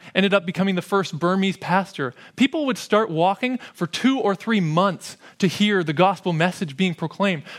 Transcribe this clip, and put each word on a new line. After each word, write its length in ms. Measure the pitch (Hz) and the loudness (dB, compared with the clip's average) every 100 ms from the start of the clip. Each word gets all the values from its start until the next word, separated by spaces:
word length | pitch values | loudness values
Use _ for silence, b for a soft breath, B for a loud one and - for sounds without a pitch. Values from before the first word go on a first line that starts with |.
| B | B
ended 200 | - 196 | 0 4
up 120 | 196 175 | 2 0
becoming 300 | 175 196 180 | -2 0 0
the 60 | |
first 360 | - 196 170 151 | 0 -2 -2 -2
Burmese 400 | 170 190 190 - | 0 2 0 -2
pastor. 560 | - 185 185 - 131 - B - | 0 0 0 -6 -8 -8 B 0
People 300 | 269 330 277 | 0 0 -2
would 120 | 202 | -4
start 320 | - 214 220 | 0 0 2
walking 480 | 160 180 196 254 254 B | 2 0 0 -4 -4 B
for 140 | - 170 | -8 -6
two 320 | - 254 269 | 0 0 2
or 160 | 214 190 | 0 -2
three 240 | - 220 | 0 0
months 580 | 165 160 196 165 - - B B | 2 2 2 0 -10 -18 B B
to 80 | 190 | -2
hear 360 | - 208 196 | 2 2 2
the 100 | 160 | 0
gospel 400 | 147 185 185 185 | 2 2 2 -2
message 420 | 160 180 - 170 135 | 0 0 -2 -8 -2
being 180 | 185 | -2
proclaimed. 500 | 160 160 - 196 165 - | -2 -8 -2 -2 -2 -8